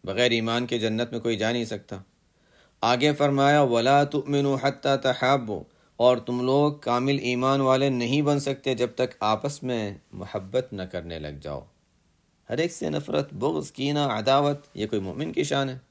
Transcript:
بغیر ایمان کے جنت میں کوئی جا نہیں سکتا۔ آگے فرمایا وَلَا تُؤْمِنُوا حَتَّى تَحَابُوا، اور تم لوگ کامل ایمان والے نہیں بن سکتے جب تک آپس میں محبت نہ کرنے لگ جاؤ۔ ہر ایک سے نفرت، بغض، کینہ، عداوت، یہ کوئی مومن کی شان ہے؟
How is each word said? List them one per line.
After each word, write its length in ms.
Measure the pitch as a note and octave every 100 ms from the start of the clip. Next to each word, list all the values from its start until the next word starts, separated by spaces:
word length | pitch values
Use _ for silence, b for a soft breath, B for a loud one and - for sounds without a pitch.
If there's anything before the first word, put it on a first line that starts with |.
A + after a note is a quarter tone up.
بغیر 280 | - G2 B2
ایمان 340 | A#2 A2+ A#2 B2
کے 140 | A#2+
جنت 320 | A2 A2 A#2
میں 80 | A#2
کوئی 180 | A#2 A2
جا 140 | A2
نہیں 140 | A#2+ A2+
سکتا۔ 320 | G#2 - F#2+ F#2+ _ _ b b b b b
آگے 320 | A#2 B2 D3+
فرمایا 480 | D3 C#3+ C#3 C#3 D3
وَلَا 420 | C#3 A#2 B2 C#3+
تُؤْمِنُوا 540 | C#3+ D3 C3+ C#3+ C#3 C3+
حَتَّى 280 | C#3 C3+ C#3 C3+
تَحَابُوا، 600 | C3+ A#2+ B2+ C3+ A2+ F#2+ - b b b
اور 220 | B2 B2
تم 240 | A2+ B2
لوگ 320 | B2 C#3 D3
کامل 460 | D3 - A#2+ C3+ C#3
ایمان 400 | - G#2 C3 C#3
والے 280 | C3+ C3 C#3
نہیں 320 | B2+ A#2+ C#3
بن 180 | D3 C#3+
سکتے 360 | C#3 C3+ C#3 A#2+
جب 120 | A#2+ -
تک 200 | B2+ -
آپس 440 | G#2+ A2 C#3+ D3
میں 300 | B2+ A#2+ G#2 G2 _
محبت 600 | F#2 F#2+ G#2+ F#2+ B2 B2+
نہ 80 | G2+
کرنے 380 | F2+ F2+ E2+ E2
لگ 80 | D2+ D2
جاؤ۔ 180 | D2 C#2+ - _ _ _ _ _ _ _ _
ہر 80 | B2+
ایک 140 | E3+
سے 180 | - -
نفرت، 440 | D3 C#3+ D3 C#3
بغض، 380 | D3 C3 D#3+ C#3+
کینہ، 280 | - C#3 D3
عداوت، 600 | C#3+ G#2+ G#2 C#3 C#3+ C#3+ -
یہ 140 | - G#2
کوئی 140 | A2
مومن 320 | F#2+ F2 D#3+
کی 100 | -
شان 260 | D3 C#3+ C3+
ہے؟ 80 | B2+ _